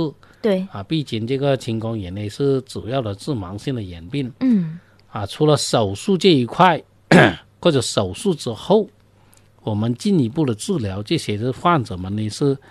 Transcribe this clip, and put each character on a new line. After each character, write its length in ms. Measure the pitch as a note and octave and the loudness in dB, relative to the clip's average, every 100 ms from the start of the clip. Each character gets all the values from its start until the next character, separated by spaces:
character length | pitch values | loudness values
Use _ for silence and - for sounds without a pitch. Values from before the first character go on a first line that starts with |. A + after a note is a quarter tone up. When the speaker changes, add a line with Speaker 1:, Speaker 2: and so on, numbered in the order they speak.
| D#3 - - _ | -6 -8 -20 _
Speaker 1:
对。 240 | A3+ F#3 F#3+ | 0 0 -2
Speaker 2:
啊， 120 | G2+ | -10
毕 200 | - D#3+ | -4 -4
竟 220 | C3+ A2+ A2+ | -4 -4 -2
这 140 | C3+ | 0
个 180 | C#3 C3+ | 0 0
青 220 | - A2 | -2 -4
光 180 | A2+ A2+ | -4 -6
眼 160 | F2 | -6
呢， 160 | G2 G#2+ | -8 -8
是 320 | - C#3 C3+ | -2 0 0
主 260 | - G2+ G#2 | -2 -10 -6
要 140 | C3+ | -4
的 140 | A2 G2+ | -4 -6
致 160 | - | -6
盲 260 | B2 F2+ G2+ | -6 -6 -8
性 160 | D3 | -6
的 80 | A#2+ | -6
眼 240 | F#2 E2+ F2 | -8 -12 -8
病。 240 | C#3+ B2 - | -6 -6 -2
Speaker 1:
嗯。 380 | C4 G#3 D#3+ E3+ - _ _ | 2 2 0 -8 -16 _ _
Speaker 2:
啊， 140 | A2+ G2+ | -8 -6
除 220 | - D3+ | 2 4
了 100 | C#3+ | 4
手 380 | - B2+ G2+ G2+ | 2 2 2 -2
术 200 | - F3+ | -2 2
这 140 | G3 | 4
一 160 | C#3+ A#2 | 4 2
块， 340 | - F3+ D3+ - _ - F3 | 4 4 4 -4 _ 4 6
<clears throat> 400 | A2 E2 - _ | 6 2 -10 _
或 120 | F3 | 2
者 100 | C3+ | 2
手 320 | - - F#2+ | 2 -2 -2
术 180 | - G3+ | -2 -2
之 200 | D3+ B2 | -2 -4
后， 360 | G#2+ - G#3+ - _ _ _ _ _ _ _ | -6 2 2 2 _ _ _ _ _ _ _
我 100 | - | -4
们 180 | G#2 A#2 B2 | -2 -2 0
进 240 | G#3 F3+ | 2 2
一 100 | A2+ | 2
步 160 | E3 C3+ | 0 -2
的 80 | |
治 240 | G#2 - F3 | -2 -2 -2
疗， 240 | G2+ F#2+ | -2 -6
这 160 | G#2+ D#3+ | -4 -4
些 180 | - G#2 | -2 -4
的 160 | B2+ | -4
患 320 | - F3 E3 | 0 2 2
者 140 | A2 F2+ | 0 -6
们 180 | F#2+ G#2+ | -6 -4
呢， 140 | G#2+ | -4
是， 260 | - C#3+ C3+ - | 0 0 0 -6